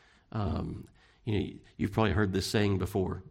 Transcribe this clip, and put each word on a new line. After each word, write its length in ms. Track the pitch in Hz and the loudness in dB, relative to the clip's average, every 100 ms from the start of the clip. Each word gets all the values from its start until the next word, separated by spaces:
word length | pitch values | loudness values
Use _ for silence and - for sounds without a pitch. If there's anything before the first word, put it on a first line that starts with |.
| _ _ - | _ _ -8
um, 560 | 113 98 85 82 - - _ _ _ - | -4 -2 -2 -4 -8 -14 _ _ _ -4
you 140 | 104 | -2
know, 60 | - - - - | -2 -8 -12 -4
you've 140 | - | -2
probably 220 | 113 107 | 2 4
heard 200 | 85 101 | 4 2
this 140 | 95 - | 0 0
saying 320 | 113 101 95 | 2 2 2
before 420 | 92 101 90 87 - | 0 -2 -2 -4 -12